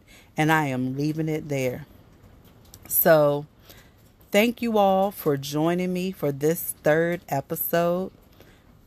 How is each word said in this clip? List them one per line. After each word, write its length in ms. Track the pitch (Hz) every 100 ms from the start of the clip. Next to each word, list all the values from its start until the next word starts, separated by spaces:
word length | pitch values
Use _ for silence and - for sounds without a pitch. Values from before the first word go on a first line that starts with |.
| - - - -
and 160 | 156
I 140 | 160 147
am 280 | 127 127 135
leaving 320 | 151 156 160
it 220 | 156 156
there. 360 | 139 127 123 143 - - - - - - - - - -
So 580 | - 185 160 147 143 151 _ - - - _ _ _ _
thank 300 | 202 233 233
you 160 | 233 214
all 340 | 196 190 196
for 240 | - 156 143
joining 560 | 139 147 165 175 180
me 220 | 180 185
for 180 | 185 147
this 440 | 139 147 175 - -
third 400 | 156 156 170 175 -
episode. 840 | 139 - 165 - 170 170 175 190 - _ _ - - _ _